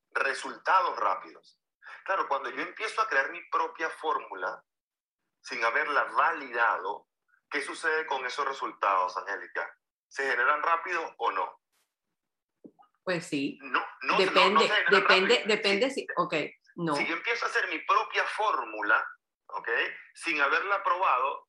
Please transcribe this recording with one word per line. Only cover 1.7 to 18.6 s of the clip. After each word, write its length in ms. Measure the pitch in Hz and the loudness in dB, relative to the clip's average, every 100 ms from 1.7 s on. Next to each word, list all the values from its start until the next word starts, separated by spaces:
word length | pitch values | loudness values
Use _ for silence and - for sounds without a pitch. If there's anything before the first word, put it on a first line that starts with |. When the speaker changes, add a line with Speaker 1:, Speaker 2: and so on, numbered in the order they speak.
| _ - - | _ -20 -14
Speaker 1:
Claro, 220 | - 190 - | -4 -2 0
cuando 220 | - - | -2 -4
yo 120 | 127 | -6
empiezo 380 | 170 - 214 220 | -8 -6 -4 0
a 80 | 220 | 0
crear 220 | - - | 2 0
mi 100 | 170 - | -4 -4
propia 400 | - 160 - 160 | -2 -2 -2 -6
fórmula, 720 | - 156 - - 190 - - _ _ _ _ _ _ _ _ | -4 -2 -2 -4 -6 -6 -8 _ _ _ _ _ _ _ _
sin 200 | - 127 | -10 -2
haberla 400 | 117 139 151 135 | 0 2 0 0
validado, 1040 | 110 131 156 190 135 117 113 98 - - _ _ _ _ - | 0 2 2 0 -4 0 2 2 -4 -8 _ _ _ _ -8
¿qué 100 | 147 | -6
sucede 460 | 139 156 165 156 156 | -6 -4 -2 0 -2
con 180 | - | -4
esos 220 | 123 143 139 | -4 -4 -4
resultados, 680 | - 113 - 104 95 92 92 | -4 -8 -2 0 2 0 -2
Angélica? 520 | 95 95 90 - 85 - _ _ _ | -6 -8 -6 -8 -8 -10 _ _ _
¿Se 220 | - 135 | -6 -2
generan 320 | 123 131 151 | 2 2 2
rápido 520 | 160 165 180 175 160 - | 2 0 0 -6 -6 -4
o 140 | 117 | -4
no? 280 | 98 - - _ _ _ _ _ _ _ _ _ _ - _ _ _ | -2 -6 -8 _ _ _ _ _ _ _ _ _ _ -20 _ _ _
Speaker 2:
Pues 240 | - 175 - | -4 -4 -2
sí. 320 | 143 139 - | -4 -4 -6
Speaker 1:
No, 240 | 135 127 - - | -4 -4 -4 -8
no, 160 | - 202 | -2 2
Speaker 2:
Depende, 220 | 185 190 | 4 6
Speaker 1:
no, 100 | 185 | 6
no 100 | 214 | 6
se 80 | 202 | 6
generan 260 | 214 - | 4 6
Speaker 2:
depende, 400 | 196 - 190 196 | 6 6 6 6
Speaker 1:
rápido. 220 | 240 208 208 | 2 2 0
Speaker 2:
depende 340 | 202 196 262 | 2 2 2
Speaker 1:
Sí. 100 | - | -2
Speaker 2:
si, 60 | - - | -6 -2
ok, 180 | 170 160 151 - _ - | -2 -2 -4 -10 _ -6
no. 180 | 170 143 | -2 0
Speaker 1:
Si 100 | 147 | -2
yo 80 | |
empiezo 300 | 165 - - | -4 -2 -2
a 40 | - | 0
hacer 200 | 233 185 | 0 -2
mi 100 | 156 | -4
propia 440 | - 208 214 202 | 2 2 2 0
fórmula, 840 | 185 - 214 - | -2 0 0 0